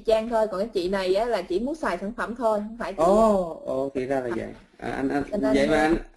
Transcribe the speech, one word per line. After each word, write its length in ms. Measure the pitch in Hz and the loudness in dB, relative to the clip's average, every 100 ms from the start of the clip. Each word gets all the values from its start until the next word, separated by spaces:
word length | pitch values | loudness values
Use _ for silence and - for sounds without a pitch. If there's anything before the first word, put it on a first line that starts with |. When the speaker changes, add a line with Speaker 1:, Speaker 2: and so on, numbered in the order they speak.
| - | 2
Speaker 1:
Trang 220 | 220 226 | 2 2
thôi, 180 | 233 214 | 0 0
còn 100 | 185 | -2
cái 80 | 220 | -4
chị 200 | 208 175 | -2 -2
này 260 | 196 185 | 0 2
á, 100 | 190 | 2
là 180 | 240 220 | 2 0
chỉ 180 | 175 180 | 0 -2
muốn 140 | 247 | -2
xài 240 | 320 233 208 | -4 -4 -4
sản 140 | 202 | -6
phẩm 220 | 240 185 | -6 -6
thôi, 240 | 240 226 214 | -2 0 0
không 180 | 208 226 | -2 -8
phải 140 | 185 | -8
chị. 40 | 190 | 0
Speaker 2:
Ồ, 640 | 165 202 220 202 170 160 | 4 6 6 4 0 -6
ồ, 260 | 123 131 135 | -6 -4 -2
thì 120 | 135 127 | -4 -2
ra 140 | 135 | -2
là 100 | 127 113 | -2 -4
vậy. 120 | 107 110 - - | -6 -10 -20 -12
À, 120 | 117 | -8
anh, 180 | 120 135 | -4 -2
anh, 140 | 143 139 | -2 -2
Speaker 1:
Cho 60 | - | -2
nên 180 | 135 | 2
Speaker 2:
vậy 120 | 135 143 | 2 4
mà 60 | |
Speaker 1:
là 100 | - | 4
Speaker 2:
anh, 140 | 156 165 - | 2 0 -4